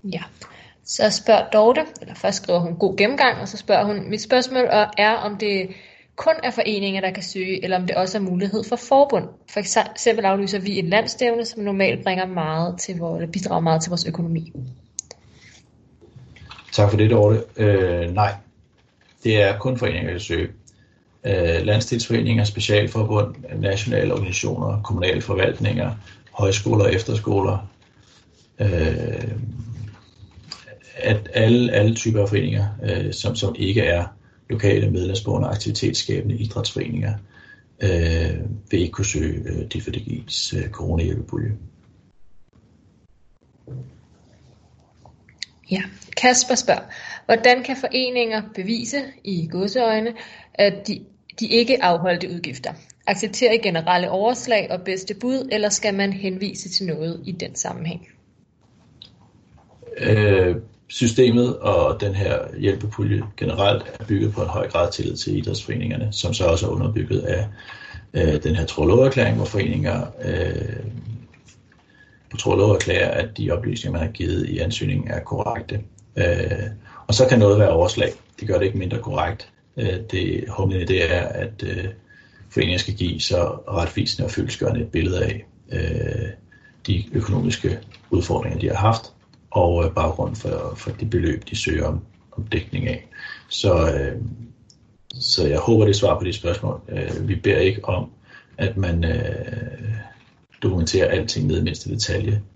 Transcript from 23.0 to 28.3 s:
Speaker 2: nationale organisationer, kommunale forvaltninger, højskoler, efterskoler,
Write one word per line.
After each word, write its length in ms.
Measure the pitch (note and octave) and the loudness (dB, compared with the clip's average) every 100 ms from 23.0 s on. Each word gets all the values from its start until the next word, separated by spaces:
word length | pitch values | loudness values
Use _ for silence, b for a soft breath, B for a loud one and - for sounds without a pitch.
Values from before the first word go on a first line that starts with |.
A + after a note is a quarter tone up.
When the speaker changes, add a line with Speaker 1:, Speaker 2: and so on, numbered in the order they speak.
| G#2 G#2 G2+ - - G#2 | 2 2 0 -4 -10 -4
Speaker 2:
nationale 540 | G2+ G2 - G#2 F#2+ | -2 -2 0 0 2
organisationer, 680 | - F#2 - - - - G#2 | 0 -2 -2 -4 -4 -2 -4
kommunale 400 | - F#2 F2+ G2+ | -2 -2 0 0
forvaltninger, 720 | G#2 F#2+ G2+ - - - - A2 B B B | -2 0 0 0 -2 0 -4 -6 B B B
højskoler, 540 | - G2+ - A2+ A2 - | 0 0 2 2 4 4
efterskoler, 840 | G#2 - G#2+ G#2+ G2+ G2 G2+ - _ b b b b b | 2 0 -4 0 2 2 -2 -6 _ b b b b b